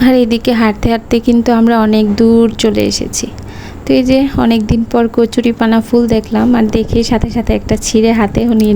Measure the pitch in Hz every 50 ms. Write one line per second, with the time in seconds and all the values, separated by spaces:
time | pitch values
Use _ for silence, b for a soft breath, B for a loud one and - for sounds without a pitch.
0 | 247 254 254 254 247 226 233 226 - - 247 226 226 214 202 - - 233 226 226
1 | 226 - - 233 226 - 240 233 226 247 240 226 226 233 233 226 220 214 214 214
2 | 214 208 208 208 233 226 226 226 233 226 220 - - 220 208 214 104 101 - -
3 | - - - - - 233 - - B B B B B B B B - - 269 262
4 | 254 254 262 262 277 277 277 - 254 233 233 226 208 214 240 226 226 - - 240
5 | 233 233 - - 233 220 - - 226 - 233 - 240 226 220 226 220 - - 240
6 | 240 226 226 220 220 - 226 220 220 240 247 240 226 214 - 226 220 - - 233
7 | 233 - 247 220 214 240 208 233 214 - 220 208 - - 220 220 - - - 220
8 | 220 226 233 220 214 196 - - 226 240 233 220 214 214 208